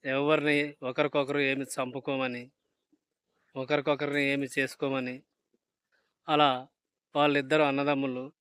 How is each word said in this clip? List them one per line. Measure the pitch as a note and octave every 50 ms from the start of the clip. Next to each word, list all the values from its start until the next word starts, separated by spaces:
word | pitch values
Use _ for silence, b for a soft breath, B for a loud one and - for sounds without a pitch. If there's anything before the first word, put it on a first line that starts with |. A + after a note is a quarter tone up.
| -
ఎవరిని | C#3 C3+ C#3 C#3+ D3 D#3 D3+ D3 D3+ D3 D3 D3 D3 D3 _
ఒకరికొకరు | C#3 B2+ C3 - D3 D3 - D3 C#3 C3 C#3+ C#3+
ఏమి | C#3+ C3+ C3+ C3+ C3+
చంపుకోమని, | B2+ - - C3 B2+ C3 C3+ - - C3+ C3 C3 B2+ B2 A#2+ B2 C3 _ _ _ _ _ _ _ _ _ _ _ _ _ _ _ _ _ _ _ _ _
ఒకరికొకరిని | C3+ C3 B2 - D3 C3+ D3+ C#3+ C3 D3 C#3+ C#3+ D3 C#3+
ఏమి | C#3 C#3 C#3 C#3 C3 - C#3+
చేసుకోమని, | C3+ C3 - _ D3 C3+ C3+ C3+ B2+ B2+ B2+ C3+ _ _ _ _ _ _ _ _ _ _ _ _ _ _ _ _ _ _ _ _ _ -
అలా | D#3 D3 D3+ C#3 C3 B2+ C3 _ _ _ _ _ _ _ _ _ _
వాళ్ళిద్దరు | C#3+ D3 D3 C#3+ C#3+ C3+ C3 D#3 D#3
అన్నదమ్ములు | D3+ C#3+ C3+ C#3 C#3+ C#3+ C#3+ C3+ C#3 C3+ B2+ B2+ C3 C#3+ _ _